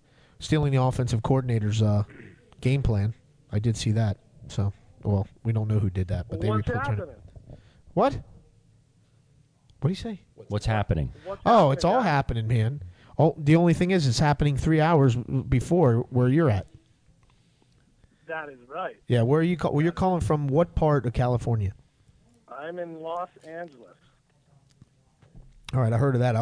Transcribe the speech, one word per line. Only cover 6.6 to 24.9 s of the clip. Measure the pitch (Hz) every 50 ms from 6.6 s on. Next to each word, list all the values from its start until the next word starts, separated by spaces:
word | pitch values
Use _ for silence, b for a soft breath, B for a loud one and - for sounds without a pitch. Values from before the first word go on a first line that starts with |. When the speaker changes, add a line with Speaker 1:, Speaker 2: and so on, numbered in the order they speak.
| -
Speaker 1:
reported | - - - - 190 208
it. | 208
Speaker 2:
happening? | 180 143 117 - - - - - - B B B B B B B B - -
Speaker 1:
What? | 175 - - - - - - - - - _ _ _ _ _ _ _ _ _ _ _ _ _ _ _ _ _ _ _ _ _ _ _ _ _ - -
What | -
do | 156
you | 190
say? | - - 233 202 - - _ _ - 107
Speaker 3:
What's | - 101 104 -
happening? | 113 110 107 101 - 85 78 69 62 - - -
Speaker 2:
What's | - - - -
Speaker 1:
Oh, | - 240 214 165 135
it's | 135 - -
Speaker 2:
happening, | 175 214
Speaker 1:
all | 262
Speaker 2:
guys? | 233 175
Speaker 1:
happening, | 147 139 135 - 120 113 110
man. | 110 120 113 107 117 139 147 B B B B B B B -
Oh, | 147 165 -
the | 160 143 147 160
only | 170 175 170 156
thing | - 180 180
is, | 190 180 143
it's | 131 113 147
happening | 165 147 143 - 147 147 139
three | 123 - 160 160 156
hours | 151 165 170 147 139 127 117
w-, | 123 - - 139 131 117
before | 123 135 123 - - 170 180 160 123 113 120 - -
where | 127 123 123
you're | 123 131 165 165 131
at. | 101 90 - - _ - _ _ _ _ _ _ _ _ _ _ _ _ _ _ _ _ _ _ _ _ _ _ _ _ _ _ _ _ _
Speaker 2:
That | - 160 160 151 147
is | 135 123 120
right. | 127 143 175 185 156 - _ _
Speaker 1:
Yeah, | - 123 117
where | 117 120 147 160
are | 165
you? | 175 175
Call-, | 151 - - -
well, | 147 160
you're | 175
calling | 170 - 190 185 185 165
from | - - 156 147 147
what | 139 131 160 175 - -
part | - 165 151 147 139 110
of | 123 -
California? | - 123 123 123 117 - 117 117 110 98 95 - - _ _ _ _ _ _ _ _ _ _ _ _ _
Speaker 2:
I'm | - 123 139 147 165 175 180
in | 175 170 165 160
Los | 160 165 170 175 180 180 _ - -
Angeles. | 156 165 165 175 160 139 120 107 87 87 _ _ _ _ _ _ _ _ _ _ _ _ _ _ _ _ _ - _